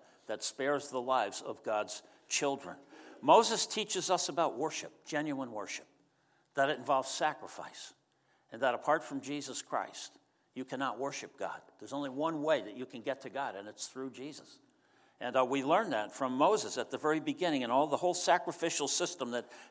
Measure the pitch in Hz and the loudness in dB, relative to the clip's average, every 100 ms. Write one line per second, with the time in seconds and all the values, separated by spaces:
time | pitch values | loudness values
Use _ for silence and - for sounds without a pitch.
0 | - - - 107 - - 135 143 139 131 | -16 -16 -8 -6 -4 -2 0 0 -2 -4
1 | 123 131 101 - - 110 - 107 104 - | 0 2 2 -2 -8 -6 -2 0 -2 -6
2 | - - - - 147 139 90 - - - | -12 -20 -4 0 0 0 -6 -14 -16 -20
3 | - - 131 185 220 226 - 220 208 190 | -20 0 8 8 8 2 0 -2 -2 -2
4 | 165 180 - 156 156 110 151 - - - | 2 2 2 0 0 0 -4 -4 -10 -14
5 | - 151 151 135 131 110 98 - - _ | -6 -2 -2 -4 -6 -8 -8 -10 -12 _
6 | _ _ _ _ _ - 139 131 123 135 | _ _ _ _ _ 2 2 2 2 2
7 | 127 - 151 143 95 - - - - - | 2 0 0 -2 -8 -12 -12 -12 -16 -18
8 | _ _ _ _ _ 113 131 120 - 156 | _ _ _ _ _ 0 0 2 2 0
9 | 156 139 131 147 131 123 - 127 - - | 0 -6 -4 -6 -6 -8 -4 -4 -4 -8
10 | - - _ _ _ - 127 131 135 110 | -12 -14 _ _ _ -12 -8 -4 -4 -2
11 | 139 139 - - 95 - - - 104 139 | -4 -6 -10 -6 -6 -6 -14 -18 -10 -6
12 | 143 127 156 160 151 147 101 107 127 123 | -6 -2 -2 0 2 2 0 -8 -10 -8
13 | 143 131 131 131 135 98 104 104 - 131 | -6 -6 -6 -6 -6 -6 -10 -10 -10 -8
14 | 135 117 139 143 - - _ _ _ _ | -10 -10 -12 -14 -18 -20 _ _ _ _
15 | _ - 123 127 127 139 135 175 220 117 | _ -10 0 4 4 4 4 4 4 0
16 | 104 - 131 127 160 214 214 127 113 131 | -2 -2 0 4 6 6 2 -4 -4 0
17 | 151 156 147 139 175 143 120 - 147 139 | 2 2 0 -2 0 2 4 4 4 2
18 | 180 175 - 175 175 - 165 165 139 - | 2 2 4 4 4 -2 0 0 0 0
19 | 175 - 120 120 113 - - | -2 -2 -4 -4 -6 -12 -4